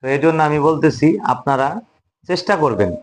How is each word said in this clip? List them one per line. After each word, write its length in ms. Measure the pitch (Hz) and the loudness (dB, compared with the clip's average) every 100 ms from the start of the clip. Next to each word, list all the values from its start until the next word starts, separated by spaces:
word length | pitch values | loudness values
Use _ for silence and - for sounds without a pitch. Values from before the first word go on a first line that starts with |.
তো 60 | 131 | -2
এই 100 | 139 | 0
জন্য 240 | 156 160 | 0 2
আমি 160 | 156 151 | 0 2
বলতেছি, 580 | 147 160 156 123 151 202 | 0 2 0 2 2 2
আপনারা 600 | - 127 - 135 135 185 - _ _ _ _ | -2 -4 -2 0 0 -4 -14 _ _ _ _
চেষ্টা 300 | 180 - 196 | -6 -2 0
করবেন 400 | 151 107 101 87 | 0 0 -2 -2